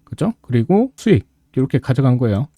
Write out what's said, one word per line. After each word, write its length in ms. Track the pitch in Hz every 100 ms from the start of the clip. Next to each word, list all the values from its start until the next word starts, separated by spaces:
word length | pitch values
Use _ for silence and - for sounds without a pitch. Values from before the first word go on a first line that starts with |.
그죠? 300 | _ - 196 -
그리고 500 | - 123 117 196 262 -
수익 280 | 233 139 - _ _ -
이렇게 240 | 131 131
가져간 400 | - 131 135 123
거예요. 280 | 123 101 143